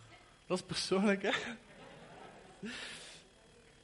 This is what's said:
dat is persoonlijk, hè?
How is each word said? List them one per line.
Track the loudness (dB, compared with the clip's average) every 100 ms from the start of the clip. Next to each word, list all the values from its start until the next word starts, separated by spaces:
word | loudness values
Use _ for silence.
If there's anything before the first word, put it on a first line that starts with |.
| -20 -20 -20 -20 -2
dat | -2
is |
persoonlijk, | -2 -4 2 4 6 4
hè? | 6 6 4 -8 -12 -18 -18 -18 -18 -16 -16 -18 -20 -10 -8 -8 -8 -10 -14 -16 -20 -20 -20 -20 -20 -20